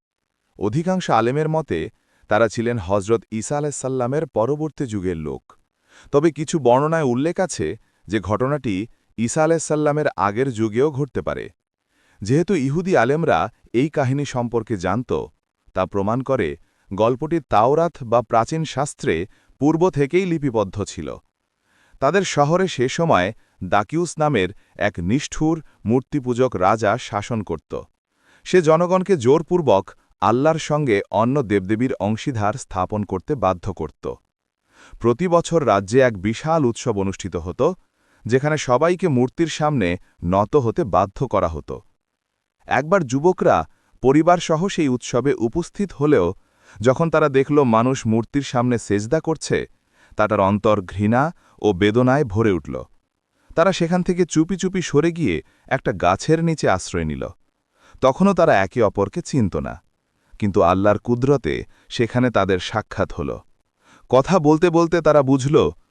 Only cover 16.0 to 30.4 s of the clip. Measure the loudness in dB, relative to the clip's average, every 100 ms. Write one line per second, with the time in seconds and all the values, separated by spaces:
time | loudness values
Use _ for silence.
16 | -2 -2 -2 -2 -2 -6 _ _ _ 0
17 | 0 0 -4 -6 0 2 4 2 0 -4
18 | 0 0 2 0 0 -4 -6 -4 -6 -4
19 | -2 -2 -4 _ _ _ 0 2 2 2
20 | 0 0 0 -2 -2 -2 -2 -4 -8 -8
21 | -12 -12 _ _ _ _ _ _ _ -2
22 | 0 2 0 2 2 2 0 -2 -2 0
23 | 2 2 2 -6 _ _ -2 0 0 -4
24 | -4 -2 0 0 -2 -6 _ -6 -4 -4
25 | -2 -2 -4 -4 -2 -2 -8 _ 0 0
26 | 0 -6 -4 0 0 2 2 2 0 -2
27 | -4 -8 -4 -6 -6 -8 -8 -12 -12 _
28 | _ _ _ _ 2 2 4 4 4 0
29 | 0 0 4 2 2 0 4 2 2 -14
30 | _ _ 0 2